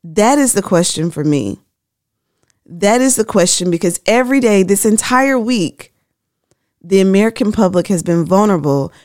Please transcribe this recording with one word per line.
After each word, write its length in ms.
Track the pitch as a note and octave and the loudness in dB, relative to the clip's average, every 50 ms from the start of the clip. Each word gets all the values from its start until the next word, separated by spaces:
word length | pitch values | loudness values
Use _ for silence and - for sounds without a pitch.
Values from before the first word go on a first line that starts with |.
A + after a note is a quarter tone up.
| - | -18
That 340 | E3 D#3+ G#3 G#3 A#3 C#4 | -4 -2 2 2 4 4
is 140 | D4 C#4 B3 | 2 2 0
the 100 | - G3+ | 0 -4
question 500 | F#3+ - F#3+ E3+ F3+ - - D#3+ D#3+ E3+ | -2 0 0 0 0 0 -4 -4 -6 -6
for 120 | D#3+ D3+ D3 | -4 -4 -2
me. 360 | D3+ D3 C#3 G#2+ G2 - - _ _ _ _ _ _ _ _ _ _ _ _ _ _ _ _ _ _ _ _ _ | 0 0 0 -2 -6 -8 -10 _ _ _ _ _ _ _ _ _ _ _ _ _ _ _ _ _ _ _ _ _
That 340 | _ E3+ E3+ G3 G3+ A3+ B3 | _ -8 -2 0 2 2 2
is 160 | C4 C4+ B3 | 2 0 0
the 80 | - G#3+ | -2 -2
question, 480 | - - G3+ E3+ F3+ - - F3 F3+ | 0 2 0 2 2 0 -2 -2 -2
because 300 | E3+ E3+ - F3 E3+ - _ | -2 0 -2 -4 -4 -2 _
every 360 | - A3 A#3+ B3+ B3 C4+ C#4 | 0 0 0 0 0 0 0
day 220 | B3 A3+ G#3 G3 F#3+ | 2 2 2 2 2
this 220 | F3+ G3+ G3 - | 2 0 0 0
entire 540 | A3 G#3 G#3+ - - B3+ B3+ C4+ C#4 C4+ B3+ | 0 0 0 -2 0 0 0 2 2 0 -2
week, 540 | A3 A3+ B3+ A3 E3+ - _ - - _ _ _ _ _ _ _ _ _ _ _ _ _ _ _ _ _ _ _ | -2 -2 -2 -2 -2 -4 _ -12 -20 _ _ _ _ _ _ _ _ _ _ _ _ _ _ _ _ _ _ _
the 180 | - E3+ F#3+ F#3+ | -6 0 2 2
American 540 | F#3+ F#3+ F#3+ G3 G#3+ A3+ A3+ - B3+ G#3 G#3+ | 2 4 2 2 2 0 0 -2 -4 -2 0
public 340 | A3+ G#3 F3+ F3+ F3+ E3+ | 0 0 2 2 -2 -2
has 160 | - G3+ E3 D3+ | 0 -4 -4 -2
been 220 | F3 E3+ E3+ D#3+ | -2 -2 -2 0
vulnerable 680 | D#3+ F#3 G3 G#3+ G#3+ G3 E3 C#3+ D3 C#3 C#3 C3+ - _ - | 0 2 2 2 2 0 0 0 -2 -2 -2 -2 -6 _ -20